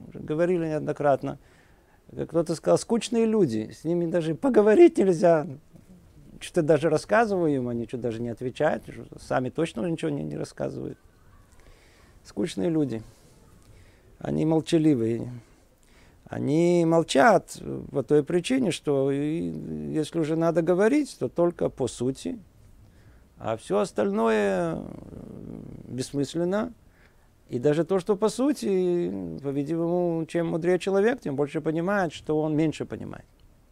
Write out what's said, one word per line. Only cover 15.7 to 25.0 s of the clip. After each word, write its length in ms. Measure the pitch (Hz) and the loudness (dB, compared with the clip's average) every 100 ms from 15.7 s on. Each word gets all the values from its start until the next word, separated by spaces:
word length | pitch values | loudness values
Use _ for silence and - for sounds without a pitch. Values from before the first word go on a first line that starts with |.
| _ _ - - _ - | _ _ -20 -20 _ -12
Они 580 | 117 123 151 175 175 165 | -6 0 2 4 4 4
молчат 760 | 165 160 262 254 196 - - - 135 131 | 2 2 4 6 6 2 -8 -10 -10 -6
по 120 | 139 | -6
той 200 | 127 147 | 2 2
причине, 480 | 139 175 170 262 220 | 2 -2 0 0 0
что 400 | 147 - 139 135 | -2 -2 0 0
и, 400 | 139 147 165 175 156 151 156 147 | 0 -2 -2 -4 -6 -8 -8 -4
если 260 | 151 151 170 | -4 -2 -2
уже 160 | 151 165 | -2 0
надо 260 | 165 170 | 2 2
говорить, 520 | 165 180 214 294 277 - | 2 4 4 2 0 -4
то 100 | 127 | -4
только 400 | - 170 165 151 | 0 0 0 -4
по 180 | - 123 | -2 -4
сути. 520 | - 123 135 254 240 - - - - - - - - - - | -2 -4 -4 -6 -10 -12 -20 -20 -20 -20 -20 -20 -20 -20 -10
А 180 | 113 113 | -6 -6
всё 240 | - 196 | -2 -2
остальное, 960 | 196 - 202 202 226 220 202 185 170 160 | 0 0 -2 0 2 2 0 0 -2 -4
э, 60 | 50 - | -8 -14